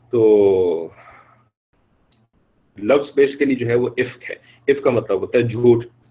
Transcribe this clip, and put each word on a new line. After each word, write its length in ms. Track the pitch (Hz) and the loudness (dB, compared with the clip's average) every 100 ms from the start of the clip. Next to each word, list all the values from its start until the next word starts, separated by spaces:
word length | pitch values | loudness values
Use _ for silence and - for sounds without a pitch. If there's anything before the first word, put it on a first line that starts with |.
| _ | _
تو 120 | 123 110 107 101 95 90 82 80 - - - _ _ _ _ _ _ _ _ _ _ _ _ _ _ _ - | 0 4 4 4 2 0 -4 -8 -16 -20 -20 _ _ _ _ _ _ _ _ _ _ _ _ _ _ _ -8
لفظ 400 | 101 143 143 139 | 0 0 0 0
basically 380 | 135 139 139 127 | 0 0 -4 -2
جو 80 | 117 | -2
ہے 80 | |
وہ 140 | 120 120 123 | -2 -2 -4
افک 340 | 120 - - | -8 -10 -18
ہے، 40 | - _ _ - | -18 _ _ -2
افک 140 | 139 | -2
کا 60 | 143 | 0
مطلب 300 | 117 - 98 | -2 -2 -4
ہوتا 180 | 98 123 | -2 -2
ہے 40 | |
جھوٹ، 420 | 117 107 120 117 - _ _ | -2 0 2 2 -2 _ _